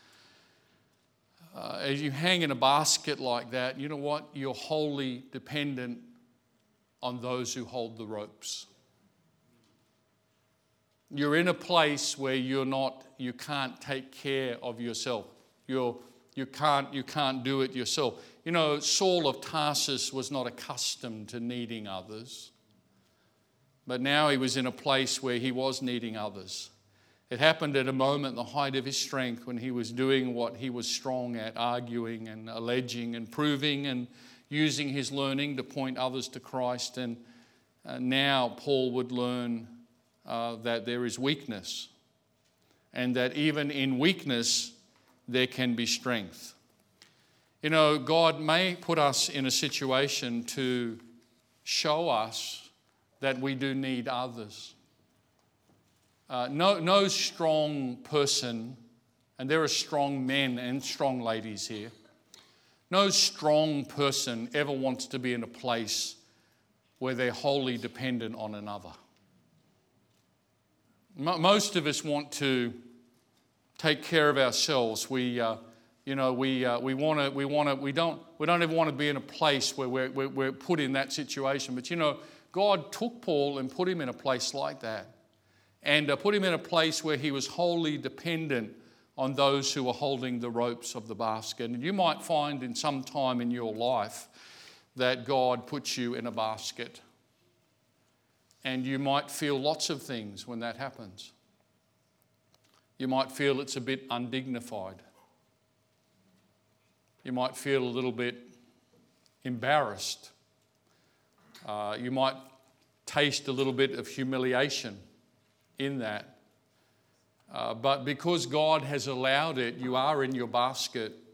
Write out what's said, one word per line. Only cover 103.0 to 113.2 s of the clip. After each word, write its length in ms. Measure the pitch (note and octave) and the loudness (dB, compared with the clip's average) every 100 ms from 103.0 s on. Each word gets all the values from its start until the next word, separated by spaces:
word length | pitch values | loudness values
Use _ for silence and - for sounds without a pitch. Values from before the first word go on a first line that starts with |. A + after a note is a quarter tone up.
| C3 | 0
might 240 | C3 C3 | 0 0
feel 300 | - C#3+ C3 | 2 2 2
it's 160 | C#3 C#3 | 0 -6
a 40 | |
bit 240 | A#2+ C3 C3+ | -4 -4 -4
undignified. 880 | A#2+ B2 C3 C3 A#2+ A#2 G#2+ F#2+ F#2 - _ _ _ _ _ _ _ _ _ _ _ _ _ _ _ _ _ _ _ _ _ | -4 -4 -4 -4 -6 -6 -8 -8 -12 -20 _ _ _ _ _ _ _ _ _ _ _ _ _ _ _ _ _ _ _ _ _
You 100 | C3 | -6
might 240 | B2+ B2 - | -2 -2 -2
feel 260 | C#3+ C3+ | 0 2
a 20 | |
little 280 | B2 A#2+ B2+ | 2 0 -2
bit 240 | A#2 A#2+ A#2+ - - _ _ _ _ _ _ _ _ | 0 -2 -4 -12 -20 _ _ _ _ _ _ _ _
embarrassed. 840 | C3 B2 B2+ D3+ A#2+ F#2+ - - - _ _ _ _ _ _ _ _ _ _ _ _ - | -8 -2 2 4 2 -2 -6 -8 -14 _ _ _ _ _ _ _ _ _ _ _ _ -18
Uh, 320 | - G#2+ G#2 A2+ | -8 -6 -4 -4
you 100 | B2 | -2
might 260 | C3 C3+ C3+ - - _ _ _ _ - | 2 2 0 -10 -20 _ _ _ _ -2
taste 400 | D3 | 4